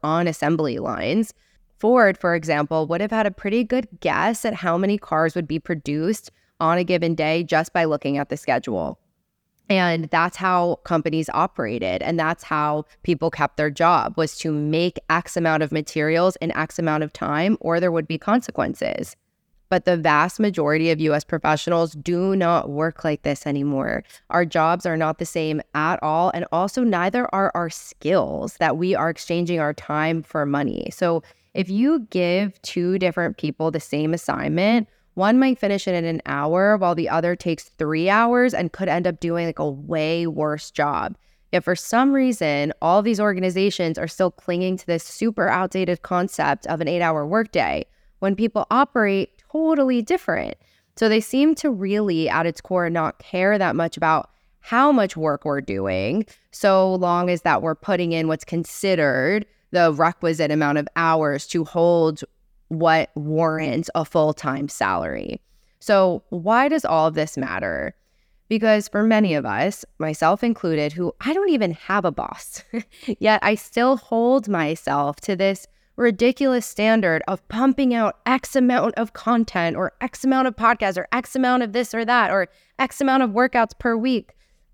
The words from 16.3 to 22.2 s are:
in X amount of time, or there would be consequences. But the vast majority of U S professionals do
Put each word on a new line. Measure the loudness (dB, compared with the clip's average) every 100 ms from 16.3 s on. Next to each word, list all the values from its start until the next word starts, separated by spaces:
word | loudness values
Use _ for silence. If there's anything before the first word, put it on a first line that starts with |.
| 0
in | -4 -4
X | -4 -2
amount | -2 -2
of | -4
time, | -6 -4 0 0 0
or | 0 0
there | 0
would | 0 -4
be | -6
consequences. | 0 -2 -2 -4 -4 -4 -6 -6 -8 -14 _ _ _ _ -2
But | 0
the | 2 2
vast | 2 2 2 0
majority | 0 0 0 2 2
of | 2
U | 2
S | 0
professionals | -2 -2 0 0 0 0 0
do | -4 -4 0